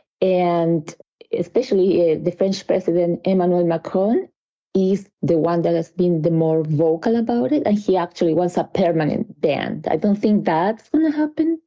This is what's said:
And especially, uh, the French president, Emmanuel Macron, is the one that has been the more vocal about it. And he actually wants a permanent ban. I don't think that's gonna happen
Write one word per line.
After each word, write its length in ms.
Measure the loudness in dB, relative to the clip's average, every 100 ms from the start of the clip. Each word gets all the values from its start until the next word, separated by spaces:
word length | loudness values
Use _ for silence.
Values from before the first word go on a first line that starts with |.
| _ -4
And 720 | 0 2 2 2 0 0 -4 -16 _ -20 -8
especially, 800 | -6 -2 -2 0 2 2 2 2
uh, 60 | 0
the 100 | -2
French 340 | -2 -2 -2 -2
president, 540 | -2 0 0 0 -2 0
Emmanuel 400 | 2 2 2 0
Macron, 600 | -2 -2 -2 0 -2 -4 _ _ _ _
is 360 | 0 0 0 -4 _
the 160 | 0 0
one 240 | 0 0
that 120 | 0
has 160 | -2 -2
been 320 | -2 0 2
the 80 | 0
more 320 | 2 2 0
vocal 520 | 0 0 0 0 0 -2
about 360 | 0 -2 0
it. 120 | 0 0
And 120 | 0
he 200 | 0 0
actually 340 | -2 -2 0
wants 240 | 0 0 -2
a 80 |
permanent 720 | -4 0 0 0 -2 -2 -6 -4
ban. 400 | -2 -2 -6 -6 -4
I 60 | -2
don't 200 | 0 0
think 300 | 2 0 0
that's 420 | 0 0 -4 _
gonna 220 | 0 0
happen 500 | 0 -2 -2 -2 -4